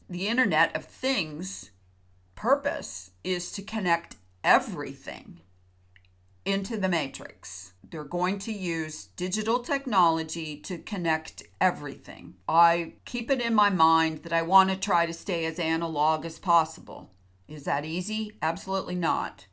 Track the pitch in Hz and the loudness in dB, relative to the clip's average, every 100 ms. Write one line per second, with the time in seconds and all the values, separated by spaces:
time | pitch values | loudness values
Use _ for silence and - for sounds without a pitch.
0 | - 175 202 233 240 156 165 131 - - | -10 -6 -2 0 2 4 4 0 -10 -4
1 | 262 247 156 151 190 - - _ _ _ | -2 -2 -4 -6 -8 -8 -12 _ _ _
2 | _ _ _ - 226 277 190 - - - | _ _ _ -4 2 2 2 -4 -6 -10
3 | - _ 180 180 - - 190 220 180 170 | -12 _ -4 -4 -4 -8 -6 -2 2 2
4 | - - _ _ 165 240 - 165 143 139 | 0 -20 _ _ 6 6 4 -6 -8 -10
5 | - - - 170 _ _ _ _ _ _ | -12 -12 -14 -20 _ _ _ _ _ _
6 | _ _ _ _ - 196 196 220 185 170 | _ _ _ _ -2 -2 -2 -2 0 0
7 | 135 - - - - - - - - 160 | -2 -8 -14 -14 -12 -12 -14 -20 -12 -10
8 | 151 175 180 196 220 208 180 165 160 - | -4 0 0 0 -4 -6 -4 -4 -4 -8
9 | - - 185 196 214 240 240 277 277 208 | -12 -6 -4 -2 0 0 0 -4 0 4
10 | 170 165 160 170 156 147 - 170 - 196 | 4 4 -2 -6 -8 -8 -8 -8 -6 -2
11 | 170 156 - - - - 185 147 147 - | 0 0 -2 -16 -14 0 0 0 -6 -12
12 | - - - - - 165 170 170 165 - | -16 -16 -16 -10 2 6 6 6 -2 -10
13 | - 240 - 240 233 220 202 185 160 165 | -10 -6 -2 -2 2 4 4 6 6 6
14 | 160 156 170 165 165 190 190 190 208 175 | 4 -2 -2 -2 6 6 6 2 0 2
15 | 170 165 - 165 160 160 160 165 165 151 | 2 -2 -4 -2 -2 -2 -2 0 -2 0
16 | 151 156 160 - 190 170 156 - - - | 2 0 -4 -4 4 4 4 -4 -14 -14
17 | - _ _ _ - 151 135 147 156 170 | -16 _ _ _ -14 -8 -2 -2 -2 -4
18 | 185 220 208 - 160 175 - 190 - 180 | -4 -6 -8 -4 -4 -4 -4 -4 -4 -2
19 | 165 143 - - - | -2 -2 -4 -10 -20